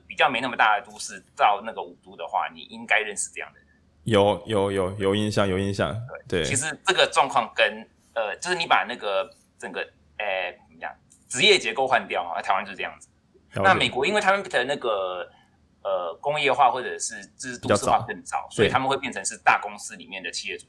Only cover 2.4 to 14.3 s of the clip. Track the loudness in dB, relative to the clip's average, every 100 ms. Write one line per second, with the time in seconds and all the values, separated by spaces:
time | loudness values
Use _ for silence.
2.4 | -2 -8 -16 -14 -2 0 0 -6 -8 -10
3.4 | -14 -16 _ _ _ _ 2 6 6 4
4.4 | 0 0 2 0 -2 0 0 2 0 0
5.4 | 0 0 -2 -2 -2 -4 -8 -14 -6 -2
6.4 | 0 -2 -4 -4 -2 2 4 4 2 2
7.4 | 0 2 2 0 -12 _ _ -4 -4 -4
8.4 | -4 -4 2 2 2 -4 -2 -2 -2 -10
9.4 | _ _ -10 -8 -8 _ _ -8 -4 -4
10.4 | -4 -10 _ -14 -14 -14 _ _ _ 2
11.4 | 4 4 2 -2 2 2 0 -4 -4 -6
12.4 | 0 0 0 -8 -8 -10 -20 _ _ _
13.4 | _ 2 4 4 2 0 2 2 2